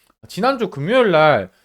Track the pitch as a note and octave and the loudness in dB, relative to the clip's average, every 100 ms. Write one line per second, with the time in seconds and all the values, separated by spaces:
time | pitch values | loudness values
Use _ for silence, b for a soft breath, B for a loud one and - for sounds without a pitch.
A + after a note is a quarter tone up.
0 | b _ - - A#3+ C4+ F#3+ C#3 D3+ B3+ | b _ -16 -6 -4 -2 -6 -6 -2 0
1 | A#3 D#3+ D#3 B2 F#2 _ | 2 4 4 2 -2 _